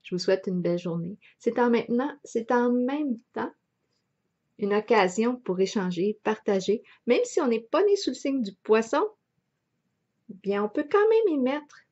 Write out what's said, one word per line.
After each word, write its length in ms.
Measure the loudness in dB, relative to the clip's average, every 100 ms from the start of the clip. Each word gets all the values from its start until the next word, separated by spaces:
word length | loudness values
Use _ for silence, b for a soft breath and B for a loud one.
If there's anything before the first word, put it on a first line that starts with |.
Je 140 | -8 -4
vous 20 |
souhaite 300 | 0 -2 -2
une 120 | -2
belle 200 | -2 -2
journée. 360 | -4 -6 -8 -12 b b
C'est 220 | -4 0
en 100 | 2
maintenant, 420 | 2 0 -2 -4 -8
c'est 260 | -8 -8 0
en 220 | 0 2
même 480 | 0 0 -2 -4 -6 _
temps 200 | -10 -10 _ _ _ _ _ _ _ _ _ _ -6
une 160 | -2
occasion 640 | -2 2 4 4 2 0 -2
pour 240 | -4 0
échanger, 580 | 0 0 -2 -2 -2 -2
partager. 580 | -4 -4 -2 -2 0 -2 b b 0
Même 180 | 0
si 160 | 2 0
on 60 | 0
n'est 140 | 0
pas 220 | 0 0
né 120 | 2 2
sous 140 | -2
le 40 |
signe 280 | -4 -4 -4
du 100 | -6 -8
Poisson, 400 | 2 2 2 -2 -2 _ _ _ _ _ _ _ _ _ _ _ -20
bien, 360 | -10 -4 -2
on 40 | -2
peut 180 | -4 0
quand 180 | 2 4
même 260 | 4 2
y 40 | 0
mettre 440 | 0 -2 -8 -20 _